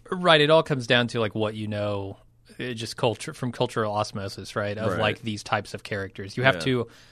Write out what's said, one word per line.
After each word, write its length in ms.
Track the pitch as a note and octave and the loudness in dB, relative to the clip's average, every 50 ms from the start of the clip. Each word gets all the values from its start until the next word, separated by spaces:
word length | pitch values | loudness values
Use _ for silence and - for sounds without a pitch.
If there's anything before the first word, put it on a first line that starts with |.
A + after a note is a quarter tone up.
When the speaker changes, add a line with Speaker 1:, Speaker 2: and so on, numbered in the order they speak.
| - - | -10 -8
Speaker 1:
Right. 300 | F#3+ F#3 F3+ F3+ E3 D3+ | -4 0 4 6 6 6
It 80 | D3 D3 | 8 8
all 120 | D#3 D#3+ D#3 | 6 6 6
comes 240 | - D3+ C3 A#2+ | 4 0 -2 0
down 220 | A2+ C3 A#2+ B2 A#2 | 2 4 4 2 2
to, 120 | - A#2+ | 0 0
like, 140 | A2+ G#2+ - | 0 0 0
what 200 | A2 G#2+ G#2+ A2 | 0 0 0 -2
you 140 | A2 G#2+ G#2 | -4 -6 -4
know, 480 | G#2+ G#2 G#2 G#2 G#2 G2+ G2 G2 G2 - _ _ _ _ _ - - - | -4 -2 -2 -2 -2 -4 -4 -8 -10 -14 _ _ _ _ _ -18 -12 -8
uh, 140 | B2+ B2+ B2 | -8 -6 -6
just 240 | A2 A2+ G#2+ - | -6 -8 -8 -4
culture, 380 | - - B2 G#2+ - - - D3+ | 0 2 2 2 0 -6 -10 -8
from 180 | - - B2 A#2 | -6 -6 -4 -2
cultural 400 | - C3 A#2 - A#2+ A2+ G#2+ G#2 | 0 -2 0 0 0 0 0 2
osmosis, 600 | G#2 G#2+ - - G#2+ G2 G2 - - F#2+ - - | 0 0 0 -2 -6 -6 -6 -8 -10 -10 -6 -4
right? 220 | A2+ G#2 G#2 G2+ G#2+ | -2 -2 -2 -2 -2
Of 140 | A2 A2 F#2 | 0 0 0
Speaker 2:
Right. 80 | F2 | 2
Speaker 1:
like, 220 | G#2+ G#2+ G2+ - - | 2 2 0 0 -4
these 200 | A2+ G#2+ G#2 - | -6 -6 -6 -4
types 320 | - - G#2+ G2+ - - | -2 -2 -2 -2 -4 -10
of 80 | G#2 - | -10 -8
characters. 540 | - A2 G2+ G2 F#2 - - G2 G2+ - | -6 -6 -6 -6 -8 -10 -12 -12 -10 -4
You 80 | - A#2+ | 0 2
have 120 | C3+ F#2+ | 2 2
Speaker 2:
Yeah. 40 | F2 - | 2 0
Speaker 1:
to 260 | C3+ B2+ B2 A2+ - - - - - | 0 0 0 -2 -4 -10 -20 -20 -20